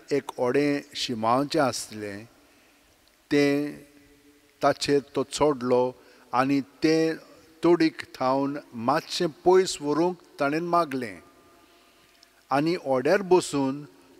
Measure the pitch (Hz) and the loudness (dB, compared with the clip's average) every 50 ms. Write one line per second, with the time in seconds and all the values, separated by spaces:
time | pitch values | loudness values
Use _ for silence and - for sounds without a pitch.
0 | - - 147 139 127 - - - 127 123 127 139 147 147 143 143 - - - - | -8 -4 -4 -4 -4 -6 -6 -4 -4 0 0 0 0 0 -2 -4 -6 -10 -10 -10
1 | - - 123 110 110 113 120 131 143 143 - 160 143 127 113 - - - 110 107 | -8 -8 -6 -4 0 0 0 0 0 -2 -2 0 0 0 -2 -6 -10 -12 -12 -12
2 | 104 104 101 101 110 117 _ _ _ _ _ _ _ _ _ _ _ _ _ _ | -10 -10 -12 -14 -16 -20 _ _ _ _ _ _ _ _ _ _ _ _ _ _
3 | _ _ _ _ _ _ - 143 143 143 143 143 147 147 147 143 143 - _ _ | _ _ _ _ _ _ 2 2 2 2 2 0 -2 -6 -10 -14 -20 -20 _ _
4 | _ _ _ _ _ _ _ _ _ _ _ _ - 139 139 - - - 143 143 | _ _ _ _ _ _ _ _ _ _ _ _ 0 0 0 0 0 0 0 0
5 | 131 - - 143 131 - - - 147 151 147 123 120 127 127 123 127 127 123 - | 0 -2 -4 -6 -6 -4 -2 0 2 2 2 0 0 0 2 2 2 0 -4 -10
6 | - - - - - _ - 120 131 135 143 139 127 - _ _ - 156 160 160 | -18 -20 -20 -20 -18 _ 0 0 2 2 2 0 -2 -4 _ _ 0 2 2 4
7 | 160 160 160 - - - - - - _ _ _ - 165 175 170 160 160 - - | 2 0 -2 -4 -10 -18 -20 -20 -20 _ _ _ 2 4 4 4 4 0 0 -2
8 | - - - - 131 127 135 139 139 139 143 143 - - - 117 113 123 139 160 | -12 -16 -8 -4 -2 0 0 0 -2 -4 -6 -8 -12 -14 -12 -6 -2 0 0 0
9 | - - - - 180 170 139 - _ 175 185 185 190 175 - - 147 143 147 147 | -2 -4 -6 -4 -4 -4 -4 0 _ 4 6 6 4 2 -2 -6 -4 -2 0 0
10 | 170 180 185 - - _ _ - 147 139 147 156 175 175 170 170 170 151 135 131 | 0 0 -2 -6 -12 _ _ -4 -2 -2 -2 -2 -2 0 0 0 0 0 -4 -6
11 | 123 110 92 85 - - - _ _ _ _ _ _ _ _ _ _ _ _ _ | -6 -8 -10 -14 -18 -20 -20 _ _ _ _ _ _ _ _ _ _ _ _ _
12 | _ _ _ _ _ _ _ _ _ _ 131 139 151 165 175 180 - 135 135 131 | _ _ _ _ _ _ _ _ _ _ -2 0 0 0 -2 -4 -2 -2 -2 0
13 | 127 143 180 202 196 180 180 180 - - - 143 135 135 135 143 147 - - - | 2 2 2 2 4 4 4 4 4 0 -2 -2 -2 -2 -2 -6 -10 -16 -20 -20
14 | - _ - - | -20 _ -20 -8